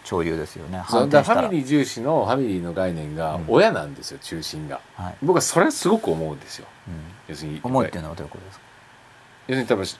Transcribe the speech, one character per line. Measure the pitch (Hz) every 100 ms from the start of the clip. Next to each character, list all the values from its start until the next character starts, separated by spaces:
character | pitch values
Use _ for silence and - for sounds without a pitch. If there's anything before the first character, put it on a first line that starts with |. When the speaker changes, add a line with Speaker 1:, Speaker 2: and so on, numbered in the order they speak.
Speaker 1:
潮 | - 90
流 | 82 80
で | 76
す |
よ | - 80
ね。 | 92 90
Speaker 2:
そ | 117
う、 |
Speaker 1:
反 | 143
転 | 143
し | -
た |
ら。 |
Speaker 2:
だ |
か |
ら | 240
フ | 226
ァ |
ミ | 165
リ |
ー | 131
重 | 147
視 | 127 117
の、 | 135 156
フ | 101
ァ | 135
ミ | 120
リ | 92
ー |
の | 85
概 | 85 92
念 | 82 76 78
が | 80 80 80
親 | 127 220
な | 107
ん | 73 69
で |
す | -
よ、 | 71
Speaker 1:
う |
ん。 |
Speaker 2:
中 | - -
心 | - 78 78
が。 | 139 -
Speaker 1:
は | - 90
い。 | -
Speaker 2:
僕 | 151
は | 170
そ | - 170
れ | 311
は |
す | 294 175
ご | 214
く | -
思 | 80 78
う | 73
ん |
で | -
す | -
よ。 | - - 95
Speaker 1:
う |
ん。 | 82 78 98 -
Speaker 2:
要 |
す | 76
る | 78
に、 | 76
Speaker 1:
思 | 123 131
う |
っ | -
て | 87
い |
う |
の | 78
は |
ど | 82
う | 71
い |
う |
こ | 92
と |
で | 95
す | -
か？ | - - - - - - - - -
Speaker 2:
要 |
す | 131
る |
に | 117
多 |
分 | 104 92